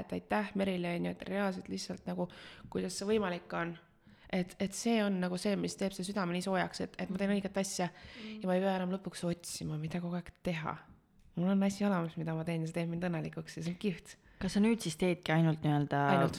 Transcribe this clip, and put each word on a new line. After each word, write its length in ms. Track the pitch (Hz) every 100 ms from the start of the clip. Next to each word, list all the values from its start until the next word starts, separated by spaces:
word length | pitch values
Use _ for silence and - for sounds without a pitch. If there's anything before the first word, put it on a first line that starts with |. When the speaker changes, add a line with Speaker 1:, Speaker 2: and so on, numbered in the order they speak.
Speaker 1:
et 80 | 190
aitäh 380 | 180 - 208 202
Merile, 380 | 196 196 180 175
on 140 | 175 175
ju, 60 | 175
et 80 | -
reaalselt 400 | 196 202 185 -
lihtsalt 360 | 190 - 185 -
nagu, 220 | 180 180 - - - -
kuidas 240 | 190 185
see 140 | - 202
võimalik 420 | 220 190 175 - 175
on. 140 | 170 170 - _ - - -
Et, 220 | 185 180 -
et 160 | 190 -
see 240 | 233 226
on 140 | 202 185
nagu 200 | 180 180
see, 160 | 208 190
mis 180 | 175
teeb 200 | - 196 190
see 80 | 180
südame 300 | 202 175 175
nii 80 | 190
soojaks, 360 | 185 170 -
et, 100 | 185 -
et 100 | 185
ma 80 | 190
teen 140 | 196
õiget 240 | 202 190 196
asja 300 | 196 - 175
Speaker 2:
Mm. 500 | - - - 214 214
Speaker 1:
ja 40 | 190
ma 80 |
ei 80 | 185
pea 140 | 190 190
enam 140 | 180
lõpuks 320 | 185 185 - 175
otsima, 520 | 175 - - 160 151
mida 220 | 160 175
kogu 140 | 175
aeg 160 | 175 - -
teha. 340 | 180 160 156 156 - - _ - - -
Mul 140 | 180
on 120 | 196
asi 220 | 196 196 202
olemas, 280 | 185 165 170
mida 180 | 160
ma 100 | 160
teen 180 | 165 165
ja 80 | 160
see 60 | 170
teeb 140 | 170
mind 140 | 170 180
õnnelikuks 480 | 165 156 160 156 -
ja 40 |
see 100 | 165
on 40 | 180
kihvt. 360 | 208 170 - - - -
Speaker 3:
Kas 160 | 185
sa 60 | 202
nüüd 160 | 220 226
siis 120 | 170
teedki 380 | - 180 170 -
ainult 280 | 160 165 151
nii-öelda 360 | 151 147 143 143 139
Speaker 1:
Ainult. 260 | 139 139